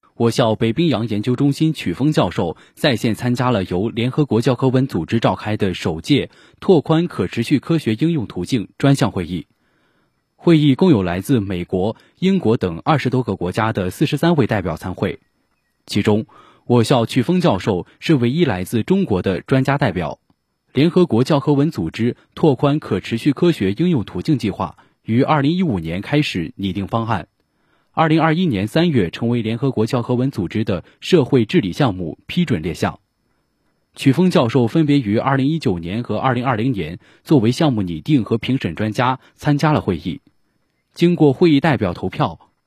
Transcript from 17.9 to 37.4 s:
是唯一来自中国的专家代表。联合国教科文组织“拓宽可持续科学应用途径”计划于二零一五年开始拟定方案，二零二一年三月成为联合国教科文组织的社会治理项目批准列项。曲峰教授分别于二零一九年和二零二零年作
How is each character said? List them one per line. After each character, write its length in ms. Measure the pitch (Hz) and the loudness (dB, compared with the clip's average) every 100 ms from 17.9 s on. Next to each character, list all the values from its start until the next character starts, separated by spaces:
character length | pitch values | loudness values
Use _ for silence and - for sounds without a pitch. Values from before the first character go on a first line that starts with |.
| _ | _
是 160 | - | 0
唯 160 | 151 120 | 0 2
一 160 | 147 165 | 0 0
来 180 | 92 | -2
自 180 | 92 117 | -4 -4
中 220 | 107 190 | 0 0
国 160 | 180 92 | 0 0
的 220 | 92 90 | 0 -4
专 200 | - 135 | 0 0
家 140 | 131 139 | 2 0
代 160 | 123 | 0
表。 260 | 87 78 - _ _ _ _ _ | -2 -6 -8 _ _ _ _ _
联 160 | - 156 | 0 2
合 160 | 185 | 4
国 200 | 175 110 | 2 2
教 160 | 127 147 | 2 0
科 120 | 143 | 2
文 180 | 143 147 | 2 0
组 200 | - 80 | -2 -6
织 260 | - 117 - _ | -4 -4 -4 _
“拓 200 | - - | 0 2
宽 240 | 131 147 151 | 2 2 0
可 220 | - 98 | -2 -4
持 180 | - 117 | -4 -2
续 140 | 151 | 0
科 200 | 135 175 | 2 2
学 200 | 160 95 | 2 0
应 180 | 104 175 | 0 0
用 140 | 156 | 0
途 180 | 98 - | -2 -6
径” 160 | 117 147 | -2 0
计 120 | 104 | 0
划 280 | 87 95 - _ _ | -4 -6 -10 _ _
于 180 | - 113 | -2 0
二 220 | 139 151 | 2 2
零 100 | 139 | 0
一 100 | 175 | 0
五 160 | 185 98 | 0 -2
年 220 | 80 87 | -4 -6
开 220 | - 147 | -2 0
始 320 | 147 95 80 - | 0 -2 -6 -6
拟 160 | 98 | -6
定 140 | 90 95 | -4 -4
方 200 | 117 113 | -4 -2
案， 220 | 110 - _ _ _ _ _ _ | -4 -6 _ _ _ _ _ _
二 180 | - 160 | 0 2
零 140 | 160 | 2
二 120 | 156 | 2
一 120 | 160 185 | 2 0
年 200 | 104 107 | 0 0
三 220 | 160 175 | 0 2
月 220 | 131 85 | 2 0
成 180 | - 117 | -2 -4
为 140 | 120 | -2
联 160 | 110 117 | -4 -4
合 120 | 139 | -2
国 140 | 127 | -2
教 160 | 113 123 | -2 -2
科 140 | 113 | -2
文 160 | 123 131 | -2 -2
组 180 | - 85 | -2 -4
织 160 | 101 | -4
的 200 | 113 92 - _ | -2 -4 -6 _
社 240 | - 180 | 2 2
会 200 | 127 135 | 4 2
治 160 | 110 185 | 2 0
理 120 | 101 | 0
项 220 | 82 135 | 0 -2
目 240 | 92 87 - - | -2 -8 -10 -8
批 200 | - 175 | -2 0
准 160 | 101 | -2
列 100 | 82 | -4
项。 280 | 76 95 - _ _ _ _ _ _ _ _ _ | -4 -6 -6 _ _ _ _ _ _ _ _ _
曲 180 | - - | -2 0
峰 180 | 131 185 | 2 4
教 180 | 175 120 | 2 2
授 200 | 135 117 | 2 2
分 180 | 170 151 | 2 2
别 140 | 143 | 2
于 180 | 110 107 | 0 0
二 180 | 131 135 | 0 0
零 120 | 131 | 0
一 100 | 165 | -2
九 200 | 135 90 | -2 -2
年 240 | 85 107 | -4 -8
和 140 | 123 104 | -6 -4
二 160 | 131 | -2
零 140 | 120 127 | -2 -2
二 100 | 113 | -2
零 160 | 120 | -2
年 260 | 127 78 87 _ _ | -4 -6 -10 _ _
作 140 | - 151 | 0 2